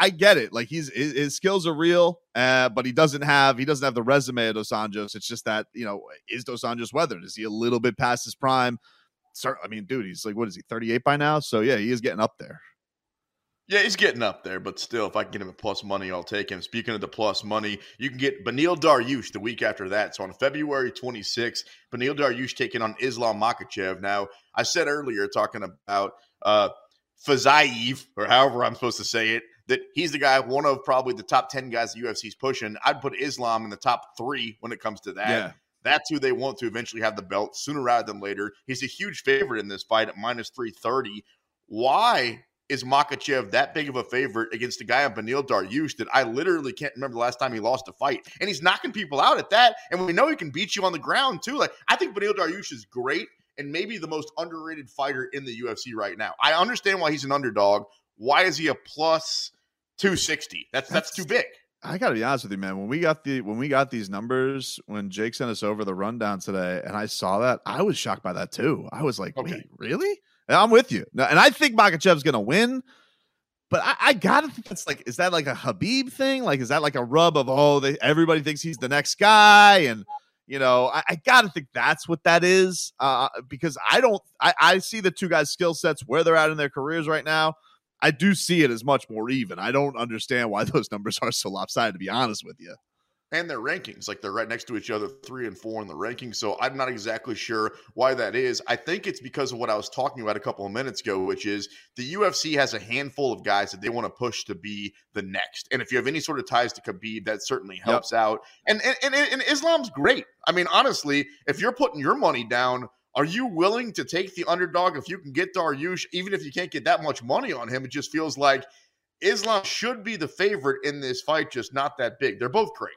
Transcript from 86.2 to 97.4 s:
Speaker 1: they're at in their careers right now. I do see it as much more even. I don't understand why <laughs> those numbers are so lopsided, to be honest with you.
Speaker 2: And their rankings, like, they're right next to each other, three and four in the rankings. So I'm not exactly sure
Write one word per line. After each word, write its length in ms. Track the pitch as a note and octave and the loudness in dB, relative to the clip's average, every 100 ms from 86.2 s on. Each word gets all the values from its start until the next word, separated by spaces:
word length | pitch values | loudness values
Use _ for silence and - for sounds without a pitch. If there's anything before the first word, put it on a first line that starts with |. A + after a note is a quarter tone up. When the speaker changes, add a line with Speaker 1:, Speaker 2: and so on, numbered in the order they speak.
Speaker 1:
they're 120 | E3 D#3+ | 4 6
at 140 | D#3 | 4
in 80 | D#3 | 2
their 120 | C#3+ | -2
careers 380 | D3 C#3 E3 D3+ | -4 -4 -4 -2
right 180 | D#3 D#3 | -2 0
now. 300 | D#3 D#3 D#3 _ _ _ - | 2 2 0 _ _ _ 0
I 100 | D3+ | 2
do 240 | C#3+ G3 F#3 | 4 4 2
see 260 | - F3 | 2 4
it 80 | C#3+ | 4
as 140 | A2+ | 2
much 260 | B2+ C3+ - | 0 0 0
more 200 | A2 A2+ | -8 -4
even. 280 | C3+ G2+ F2+ | -4 -4 -6
I 140 | G#2 | -2
don't 260 | C3+ C#3+ A#2 | 0 0 -2
understand 540 | A#2+ A2 - B2 A#2 | -6 -6 -2 -2 0
why 120 | G2+ | -2
<laughs> 20 | A2+ | 0
those 260 | D#3 G#2+ | 0 -2
numbers 260 | G#2 G#2 - | -6 -6 -4
are 80 | A#2+ | -4
so 180 | - G2 | -4 -4
lopsided, 460 | F#2+ F#2+ C3+ A2+ F2+ | -6 -6 -2 -2 -2
to 40 | |
be 100 | F#2 | -4
honest 360 | A2+ B2 G#2 F#2 | -2 -2 -4 -12
with 120 | - | -18
you. 160 | F2 - _ _ _ _ - | -20 -20 _ _ _ _ -6
Speaker 2:
And 180 | D#3+ F3 | -6 -4
their 100 | C3 | -6
rankings, 480 | B2 F#3 - G2+ G2+ | -6 -6 -8 -14 -12
like, 140 | G2+ | -8
they're 120 | G2+ | -6
right 140 | G#2+ A2 | -6 -6
next 180 | A#2 - | -8 -8
to 120 | A2 | -10
each 140 | G#2+ | -6
other, 160 | A2 G2 - - | -6 -6 -10 -16
three 220 | B2+ A#2 | -10 -10
and 100 | F#2 | -10
four 240 | A2 A2 | -10 -10
in 60 | G2+ | -10
the 80 | D2+ | -8
rankings. 400 | G#2+ B2 B2 G2 | -8 -8 -10 -6
So 220 | A2 F#2 | -4 -2
I'm 160 | B2+ C3+ | -4 -4
not 120 | C3 | -6
exactly 460 | A#2 G#2 A2 B2+ | -6 -6 -8 -6
sure 360 | G#2+ | -8